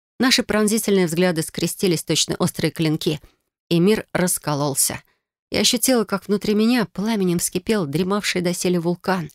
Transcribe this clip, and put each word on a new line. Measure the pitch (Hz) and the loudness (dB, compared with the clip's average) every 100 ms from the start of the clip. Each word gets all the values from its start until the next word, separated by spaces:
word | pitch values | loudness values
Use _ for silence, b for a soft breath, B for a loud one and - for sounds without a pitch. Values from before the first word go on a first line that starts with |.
| _ _ | _ _
Наши | 262 - | 0 2
пронзительные | - 214 214 220 - 196 175 | 0 0 0 0 2 2 2
взгляды | 160 180 165 | 2 0 0
скрестились, | 156 - 170 - 196 156 | -4 -4 -4 0 0 0
точно | - 156 - 170 | 0 -2 0 0
острые | 180 - 160 | -2 0 -4
клинки, | - 160 156 - 151 b b _ _ _ | 0 -2 0 -2 -4 b b _ _ _
и | 170 | 2
мир | 180 214 - | 4 2 0
раскололся. | - 180 - - 147 147 135 - - - _ _ _ _ | -2 -2 -2 -4 -2 -2 -2 -2 -4 -14 _ _ _ _
Я | - | 0
ощутила, | 208 247 - 247 | 2 2 2 2
как | 208 196 - | 0 -4 -2
внутри | 202 - | -2 0
меня | 208 220 247 | 2 2 2
пламенем | 202 - 214 220 185 170 | -2 -4 -2 0 0 0
вскипел | - 185 180 220 156 | -2 -4 -2 -2 0
дремавший | 147 185 208 - 180 | -2 0 -2 -2 -2
доселе | 175 175 185 180 | -2 -2 0 0
вулкан. | 165 170 - 185 147 | 0 -2 -2 -2 -4